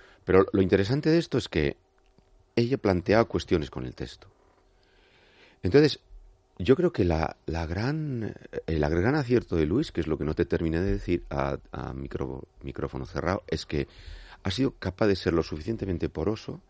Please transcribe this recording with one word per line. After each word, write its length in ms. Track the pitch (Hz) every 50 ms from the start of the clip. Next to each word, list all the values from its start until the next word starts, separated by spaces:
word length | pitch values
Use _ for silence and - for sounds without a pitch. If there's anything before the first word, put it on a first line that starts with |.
| - - - _ -
Pero 220 | - 90 92 98 - -
lo 80 | 98
interesante 480 | 95 87 98 92 98 101 131 151 - 156
de 80 | 160 170
esto 200 | 160 - - 123
es 120 | - -
que 260 | - 82 73 71 - _ _ _ _ _ _ _ _ _ _ _ _ _ _ _ -
ella 220 | 117 120 120 135 -
plantea 480 | - 101 95 87 82 - 98 113 113
cuestiones 440 | - - 87 - - 92 80 71 65
con 160 | - 65 64
el 80 | 64 65
texto. 340 | - 65 60 - - - - _ _ _ _ _ _ _ _ _ _ _ _ _ _ _ _ _ _ _ _ _ _ - - _ _ -
Entonces, 360 | 92 95 143 156 139 - - _ - - - - - - _ _ _ _ -
yo 160 | 90 82 131
creo 160 | - 170 170
que 140 | - - 98
la, 320 | 87 80 80 78 - - _ _
la 200 | - 80 82 82 78
gran, 680 | 85 98 110 135 151 160 151 147 131 117 107 - - - - - - - -
el 140 | - 82 78
gran 340 | 73 73 82 87 92 120 147
acierto 400 | 156 135 120 123 113 - - 98
de 100 | 82 78 76
Luis, 240 | 92 135 160 -
que 100 | - -
es 60 | 78 76
lo 100 | 76 71
que 60 | 73
no 80 | 73 78
te 120 | - -
terminé 340 | - 85 82 85 80 80 82
de 100 | 95 98 98
decir 300 | 101 - 110 113 117 - -
a, 300 | - - 69 69 69 - - -
a 220 | - - 64 65 65
micro-, 500 | 67 69 69 - - 69 64 65 65 - - _ - -
micrófono 420 | 69 65 - 71 69 - 67 65
cerrado, 380 | - 62 69 71 85 95 - - -
es 180 | 85 80 - -
que 200 | 78 73 67 - - - - - - - - - - - -
ha 60 | 95
sido 200 | 95 123 135 127 - -
capaz 260 | - 95 90 - 110 101
de 80 | 95
ser 180 | - - 90 80
lo 100 | 82 80
suficientemente 640 | - - 76 76 110 113 - 101 95 90 80 - 76
poroso 500 | - 78 80 95 110 - - - 143 180 -